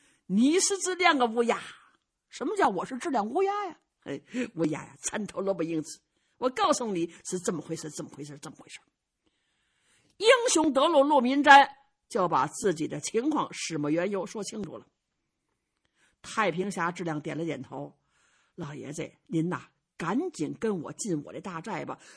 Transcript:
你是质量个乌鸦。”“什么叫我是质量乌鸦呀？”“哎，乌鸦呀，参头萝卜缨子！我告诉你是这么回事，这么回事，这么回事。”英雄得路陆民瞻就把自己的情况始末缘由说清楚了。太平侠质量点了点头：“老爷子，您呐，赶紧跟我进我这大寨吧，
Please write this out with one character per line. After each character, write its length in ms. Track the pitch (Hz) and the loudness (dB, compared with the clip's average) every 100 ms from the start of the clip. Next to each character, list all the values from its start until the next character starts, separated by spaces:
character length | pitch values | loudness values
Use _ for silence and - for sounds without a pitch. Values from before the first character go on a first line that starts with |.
| _ _ - | _ _ -2
你 320 | 196 262 349 | 4 4 4
是 200 | 370 392 | 2 0
质 160 | 370 | -2
量 240 | 359 349 294 | 2 4 4
个 80 | 240 | 2
乌 160 | 226 | 2
鸦。 180 | 233 196 - - - _ _ _ _ | 0 0 -6 -18 -20 _ _ _ _
”“什 160 | - 269 | -8 -4
么 100 | 403 | 2
叫 120 | 294 | 2
我 160 | 180 | 0
是 120 | - 254 | -4 -6
质 120 | 349 | -2
量 160 | 247 202 | -2 0
乌 160 | 294 | 0
鸦 240 | 392 415 381 | 0 -2 -6
呀 120 | - _ _ | -10 _ _
？”“哎， 160 | - 139 - 247 226 | -12 -12 -8 -6 -6
乌 100 | 170 160 | -2 -2
鸦 180 | 139 | -2
呀， 120 | 143 - | -8 -12
参 260 | - 208 196 | -8 -6 -6
头 140 | - | -4
萝 120 | 196 | -4
卜 100 | 180 | -2
缨 200 | 160 160 | -2 -4
子！ 180 | 147 - _ _ _ _ | -6 -12 _ _ _ _
我 100 | 254 | -4
告 220 | 254 381 | 0 2
诉 200 | 285 233 | 2 0
你 200 | 180 170 - | -2 -4 -6
是 140 | - 185 | -8 -6
这 120 | 175 | -4
么 80 | 165 | -4
回 140 | - 156 | -6 -8
事， 140 | 156 | -8
这 140 | 147 | -10
么 60 | 151 | -12
回 120 | - | -14
事， 160 | 147 143 | -16 -14
这 120 | 156 | -16
么 60 | - | -18
回 100 | - | -20
事。” 100 | - _ _ _ _ _ _ _ _ _ _ _ _ _ - | -20 _ _ _ _ _ _ _ _ _ _ _ _ _ 0
英 100 | 415 508 466 | 6 6 4
雄 220 | 330 320 | 2 2
得 140 | 262 311 | 4 6
路 140 | 311 | 6
陆 180 | 277 294 | 6 4
民 240 | 240 277 | 4 4
瞻 240 | 294 277 277 - _ _ _ | 10 10 10 2 _ _ _
就 180 | 220 175 | -2 0
把 200 | 151 143 | 2 0
自 260 | - 214 | 0 -2
己 160 | 156 147 | 0 -4
的 120 | 143 | -6
情 280 | - 220 277 | -4 -2 0
况 240 | 302 165 | 0 -2
始 240 | - - 160 | -6 -6 -4
末 140 | 147 | 0
缘 200 | 165 185 | 0 0
由 140 | 196 | -2
说 180 | 190 226 | -6 -8
清 180 | 196 214 | -10 -10
楚 160 | 165 113 | -10 -12
了。 80 | - _ _ _ _ _ _ _ _ _ _ _ _ _ | -18 _ _ _ _ _ _ _ _ _ _ _ _ _
太 280 | - - 202 | -8 -2 0
平 200 | 165 196 | 0 -4
侠 200 | 190 170 | -2 -4
质 140 | 175 | -4
量 160 | 170 151 | -4 -6
点 160 | 156 147 | -6 -6
了 80 | |
点 160 | 165 135 | -6 -6
头 360 | 123 135 147 - _ _ _ _ _ | -8 -12 -12 -16 _ _ _ _ _
：“老 200 | - 151 | -14 -12
爷 180 | 147 113 | -12 -12
子， 180 | 165 - - _ | -10 -12 -14 _
您 220 | 170 170 | -4 -2
呐， 200 | 135 - _ _ - | -4 -10 _ _ -10
赶 340 | 165 226 359 | -4 -4 -4
紧 220 | - 147 | -6 -8
跟 260 | - 220 190 | -4 -4 -4
我 100 | 117 | -8
进 280 | - 214 156 | -10 -6 -6
我 80 | 107 | -6
这 80 | 113 | -12
大 200 | 190 165 | -12 -12
寨 240 | 180 165 | -8 -8
吧， 140 | 139 131 - | -8 -10 -16